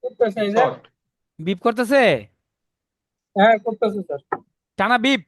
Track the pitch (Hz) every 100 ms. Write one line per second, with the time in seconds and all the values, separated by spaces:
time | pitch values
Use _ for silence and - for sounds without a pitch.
0 | 494 508 226 202 208 214 254 - _ _
1 | _ _ _ _ 160 190 233 226 233 277
2 | 226 135 101 _ _ _ _ _ _ _
3 | _ _ _ 202 208 226 226 220 226 202
4 | 185 143 _ - _ _ _ - 196 240
5 | 247 262